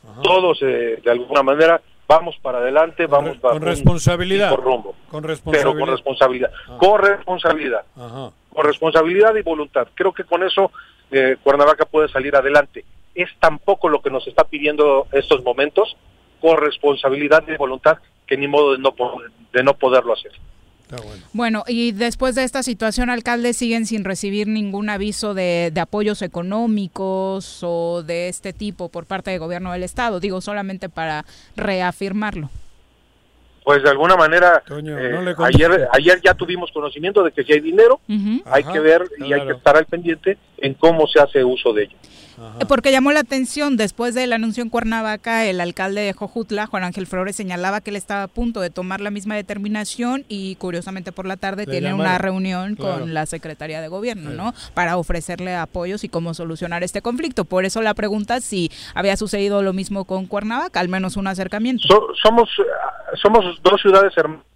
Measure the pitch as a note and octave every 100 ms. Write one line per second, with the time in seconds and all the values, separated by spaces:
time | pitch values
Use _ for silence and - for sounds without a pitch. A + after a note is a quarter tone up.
0 | - A#2 D3 F#3 F3+ D3+ C3+ A#2+ A#2 A2+
1 | A#2 A#2+ B2 C#3+ C3+ D3 E3 E3+ _ _
2 | _ D#3 E3+ - C#3 B2 B2+ C#3 D#3+ D#3+
3 | E3 C#3+ C#3+ C3+ B2+ D3+ D#3+ E3+ - E3+
4 | - F3 F3+ G3 G3+ - C3 B2 - -
5 | - D3+ D#3 D#3 E3 D3+ C3+ D3+ C#3 C3
6 | - C3 C3+ B2+ B2+ - - B2 F#3 G#3
7 | G3 G3+ - F3+ E3 D#3 C#3 A2 - -
8 | A#2+ B2 A#2+ _ _ - D3+ C#3+ D#3+ D#3+
9 | D#3+ F#3 A3 G#3+ F3+ D#3 D3 C3+ A#2+ -
10 | F3 - - E3+ F#3 - F#3+ - - _
11 | _ C3+ C3 C3 C#3 C#3 C#3+ D3+ D#3 D#3
12 | D#3 C3+ C3+ C#3+ C3+ D3 C#3 A#2 - -
13 | - - F3 - E3+ D#3 - G3 E3+ D3
14 | C#3+ C3 - - D#3 D3+ D3 D3 D3 C3+
15 | - C#3 - C#3 B2 B2 C#3+ - G#3+ -
16 | _ _ _ _ D#3+ D#3+ D3 C3+ D3 C#3
17 | C#3 C3+ D3 D#3 D#3+ D3+ C#3 C3 D3+ D#3+
18 | _ _ - C3+ C#3+ C#3+ C#3+ C3+ C3+ -
19 | B2 - - _ _ B2+ C3 C3+ C3 B2+
20 | B2 A2 - - - - _ _ _ C3+
21 | G#2 F#3 E3+ G#3+ A#3 A3 - A#3 A#3 G3
22 | A#3 - C4 A#3+ B3+ C4+ B3+ A3 A3 G#3
23 | B3 B3 A#3 A#3+ A#3+ A#3+ A#3+ A3+ A3 A3
24 | F#3+ F#3 G3+ G3+ G#3 G#3+ G3+ G3 G#3+ G3+
25 | G#3 G3+ G#3+ F#3+ F3+ E3+ E3+ D#3+ E3 G#3
26 | G#3 G#3 F#3 F3 F3 G#3+ A#3 G#3+ F#3+ -
27 | F#3+ F#3+ F#3+ F#3+ F#3 - F3 E3+ E3+ F3
28 | D#3 E3+ F3 F3 G3 - G#3 F#3+ F3 -
29 | E3 G3 G3 F#3 D#3+ F3 F#3 F3+ F3+ -
30 | A#3+ F#3 G3 F#3 F3+ G#3 G3 F#3 F#3 -
31 | D#3+ D3+ - - _ - G3+ F#3+ F3+ -
32 | G3 G3 G#3 F#3 D3 - - _ _ _
33 | _ _ _ _ _ _ - C#3+ C#3+ C#3
34 | E3 F#3 D#3 E3+ F3+ D#3+ - C#3+ D3+ D3
35 | B2+ D#3 F3+ E3+ C3 - E3 F3+ B2+ C3+
36 | D#3 F3+ F#3 F3+ F3 F3+ F3 D#3 D3 D3
37 | F3 G3+ E3+ - C3+ D3+ G#3+ G4 A#4 C5+
38 | - G#3 G3+ A#3+ G4+ C3+ C#3+ D#3+ D#3 E3
39 | F3+ - C#3 C#3+ C3+ C3 - D3 D#3+ E3+
40 | E3+ D#3+ F#3+ G3+ _ - C3+ C3+ E3 E3
41 | D3+ D#3 C#3+ C#3 B2+ B2+ B2 G#2+ G#2 _
42 | - - - - A2+ A2+ - C#4 C#4 C4+
43 | C4+ D4+ C#4+ C4+ C4 C#4+ D4 B3 G#3 -
44 | A#3+ A#3 B3+ A3+ A3+ A3 A#3 A#3 A3 A3+
45 | A3 G#3+ - A3+ A3 F#3 F3 E3+ F#3+ G3+
46 | G#3 F#3+ G3+ - G3+ G#3 G#3+ G3+ F3+ F#3+
47 | F#3 F#3 F#3 G3 F#3+ F3 F#3 G#3 G#3 G3+
48 | - G3+ G3 - A#3+ A3+ F3+ F3 F#3 F#3+
49 | G3+ G3+ G3 G#3+ G3+ G#3 G#3 G#3+ G#3 -
50 | A#3+ C4+ C#4 G#3 F#3+ F#3 F3+ E3+ F3 F#3+
51 | F3+ F#3 F#3+ F#3+ G3 F#3+ G#3 - F3+ G3
52 | F#3+ F#3 F#3+ F#3 F#3+ F#3 F#3+ G#3+ G3+ F3
53 | C3 D#3+ D#3 E3 E3 D3+ D#3 D#3 D#3+ F#3
54 | A#3 G#3+ D3 A#2+ G#3+ A#3+ - - F3 F3+
55 | E3 F3 D#3 F3 F#3 F3+ D#3 F#3 F3 G#3
56 | G3 F#3 E3+ E3 E3 D#3+ E3+ E3+ F3+ G3+
57 | A#3 B3 D#4+ B3 F3+ F#3 F#3+ A3+ A3 G#3+
58 | G#3+ G#3+ G3+ A#3+ - G3 E3 - - -
59 | G3 G3 G#3+ G3+ G3+ G3 G3 F#3+ F#3+ G3
60 | F#3+ F#3+ F#3 G3+ G#3+ A3 F4+ F#3 F3 F#3
61 | F#3+ G3+ G3 F#3 F#3+ G#3 A#3 B3 - G#3+
62 | - - G#3+ A#3 A3 - - - C3+ -
63 | - - G3+ A3+ F3+ E3+ F3+ G3 G3+ F#3+
64 | G3 F3 D3+ D#3 _